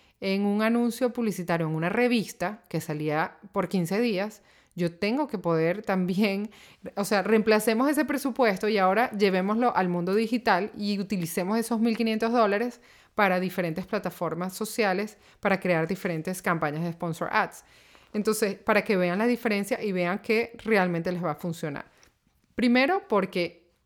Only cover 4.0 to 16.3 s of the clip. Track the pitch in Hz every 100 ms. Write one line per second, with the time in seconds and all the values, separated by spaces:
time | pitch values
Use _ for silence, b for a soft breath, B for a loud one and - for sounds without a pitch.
4 | 240 185 214 - b b b 170 175 170
5 | 202 262 277 196 170 165 165 202 214 190
6 | 180 185 214 196 214 B B B - -
7 | 196 208 190 220 220 214 214 220 277 285
8 | 277 277 277 233 233 190 214 214 185 196
9 | 247 208 202 185 196 214 240 - 180 175
10 | 175 202 220 233 226 180 214 - 208 202
11 | 196 196 165 - 180 226 226 226 233 220
12 | 226 220 226 240 208 202 240 - b b
13 | b - 196 180 185 185 175 160 185 208
14 | 185 - 170 165 185 185 214 - 208 185
15 | 208 - b b 202 190 185 165 165 190
16 | 196 160 170